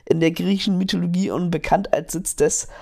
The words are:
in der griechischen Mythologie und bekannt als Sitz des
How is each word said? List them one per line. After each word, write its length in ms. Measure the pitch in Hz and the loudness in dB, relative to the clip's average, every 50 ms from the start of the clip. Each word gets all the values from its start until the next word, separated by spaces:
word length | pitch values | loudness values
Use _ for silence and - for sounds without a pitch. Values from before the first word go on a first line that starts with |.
| - | -2
in 160 | - 185 165 | -2 0 2
der 120 | 165 165 165 | 2 2 2
griechischen 440 | - 180 185 196 190 - 208 185 | 2 2 2 2 2 2 0 2
Mythologie 540 | 180 190 190 - 175 175 170 175 180 196 - | 2 0 0 0 0 0 0 0 0 0 0
und 200 | 95 147 180 170 | 0 -2 0 0
bekannt 440 | 170 151 - - - 190 196 - - | -2 -2 0 2 2 2 2 0 -2
als 180 | - 156 - - | -2 -2 -4 -6
Sitz 240 | 165 190 - - | -6 -6 -6 0
des 320 | - 147 156 - - - - - - | 2 2 2 2 0 -4 -8 -14 -18